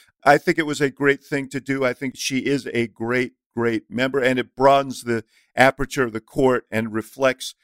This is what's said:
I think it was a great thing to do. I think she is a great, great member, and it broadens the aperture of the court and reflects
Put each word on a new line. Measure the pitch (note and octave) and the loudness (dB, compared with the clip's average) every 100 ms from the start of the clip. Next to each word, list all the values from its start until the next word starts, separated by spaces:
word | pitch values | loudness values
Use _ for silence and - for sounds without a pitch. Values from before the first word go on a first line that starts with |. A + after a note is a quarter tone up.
| _ _ | _ _
I | - D3+ | 4 4
think | - E3 | 4 -2
it | D3+ | -2
was | D3 | -2
a | C#3+ | -2
great | - C#3 C#3 | 0 0 0
thing | - C#3+ C3+ | -2 -8 -6
to | C#3 | -8
do. | A#2+ C3+ B2+ | -6 -2 -2
I | |
think | B2 C3+ - | -2 -8 -8
she | - C3 | -6 -4
is | A2 C#3 A2+ | -2 -2 -2
a | A#2 A#2 | -4 -4
great, | - A2+ B2 B2 - _ - | -6 -4 -2 -4 -8 _ -4
great | A#2 A2+ - | -2 -2 -4
member, | A#2 C3 C#3 | -4 -2 0
and | B2+ B2+ | 0 0
it | A#2 - | -4 2
broadens | C3+ C#3 C#3 B2 | 4 4 2 -6
the | A#2+ A#2 - _ _ - | -4 -4 -6 _ _ 2
aperture | C3 - C3+ D3 | 2 2 -4 -4
of | A#2+ | -4
the | A2 | -4
court | - - C3 B2 - | -8 0 2 0 -2
and | A2 A2+ | -6 -4
reflects | A2 G#2+ - C3+ B2+ - - | -6 -8 -2 -2 -2 -8 -16